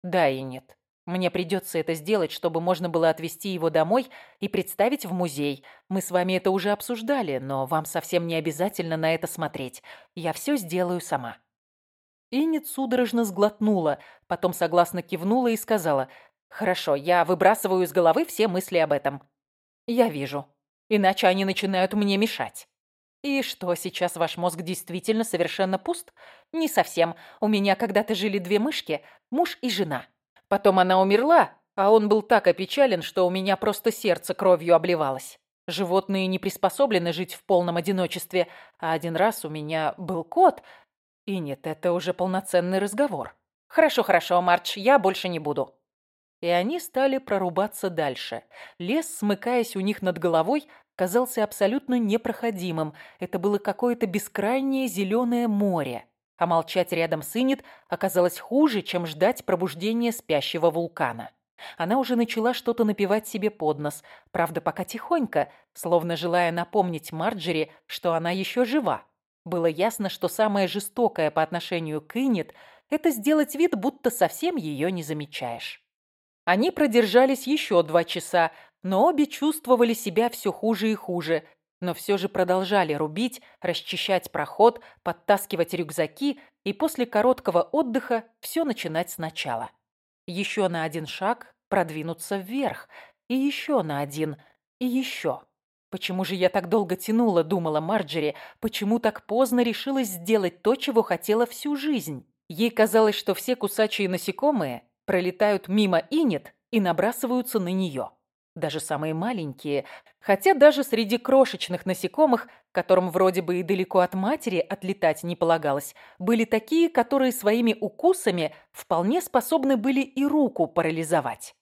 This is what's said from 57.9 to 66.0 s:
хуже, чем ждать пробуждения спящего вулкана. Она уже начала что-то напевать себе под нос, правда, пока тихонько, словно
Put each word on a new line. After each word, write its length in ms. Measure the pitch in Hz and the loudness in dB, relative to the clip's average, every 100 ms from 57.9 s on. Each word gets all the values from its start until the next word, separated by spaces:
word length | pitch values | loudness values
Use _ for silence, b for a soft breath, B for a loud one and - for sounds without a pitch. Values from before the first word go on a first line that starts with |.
| 175 190 185 175 - | -4 -2 2 2 0
хуже, 420 | - 247 302 214 | -2 2 4 2
чем 240 | - 180 170 | -2 -4 -4
ждать 380 | 151 185 233 | 0 0 0
пробуждения 680 | - 185 180 147 196 226 240 | -2 -2 -2 -4 -4 0 -2
спящего 600 | 226 - 151 - 170 165 | -4 -2 -2 -2 2 2
вулкана. 600 | 160 170 - 139 117 107 _ _ _ B B | 2 -6 -4 -4 -4 -14 _ _ _ B B
Она 220 | 170 247 | 0 0
уже 160 | 262 240 | 2 0
начала 360 | 233 233 226 | 0 0 -2
что-то 300 | 247 - 233 | -2 -4 0
напевать 460 | 214 202 202 214 208 | 0 0 0 0 -2
себе 200 | 214 208 | -4 -4
под 300 | - 151 147 | -2 -2 -2
нос, 240 | 147 - B B B | -4 -8 B B B
правда, 280 | - 165 165 | -2 -2 -2
пока 220 | 165 156 | -4 -6
тихонько, 720 | 185 226 - 339 240 151 139 b b | -8 -10 -2 -2 0 0 -2 b b
словно 440 | - 180 170 | -10 0 0